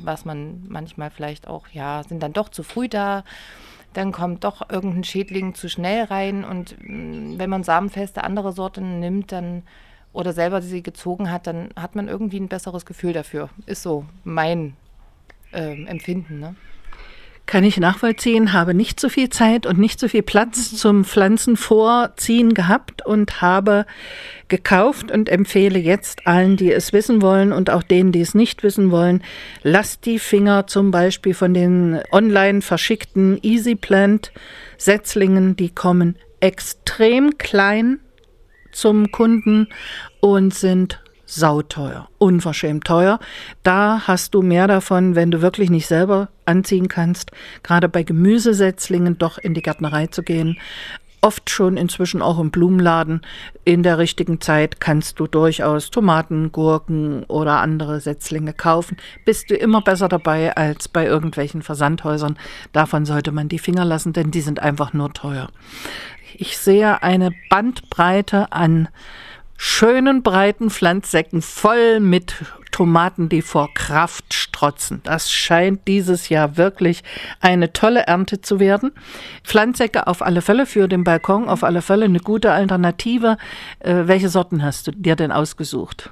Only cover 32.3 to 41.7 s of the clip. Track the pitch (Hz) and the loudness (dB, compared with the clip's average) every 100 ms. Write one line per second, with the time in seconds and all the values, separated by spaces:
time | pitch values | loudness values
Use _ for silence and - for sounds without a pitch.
32.3 | 202 196 202 - 170 - 226 - 190 190 | 4 4 2 0 -2 -2 -4 -2 2 2
33.3 | 196 214 233 233 226 - 196 196 214 - | 2 0 0 0 -2 2 4 4 2 -2
34.3 | - - - - - - 208 - 214 190 | -20 -20 -20 -20 -6 0 0 0 0 2
35.3 | 190 190 180 175 - 180 180 170 175 - | 4 4 2 -4 -2 0 2 2 -2 -12
36.3 | - 190 185 - - - - 220 247 294 | 0 0 0 -12 -10 -10 2 4 4 2
37.3 | 294 - 202 196 214 233 277 - _ _ | 0 -2 2 2 2 0 -2 -6 _ _
38.3 | _ _ _ _ - 220 214 208 - 226 | _ _ _ _ -2 2 4 2 2 2
39.3 | 226 214 214 214 - - - - - 202 | 4 4 2 2 -4 -16 -16 -16 0 4
40.3 | 196 190 185 190 185 180 - - _ - | 4 2 2 0 2 0 -4 -18 _ -14
41.3 | 160 160 147 147 | 0 2 2 -2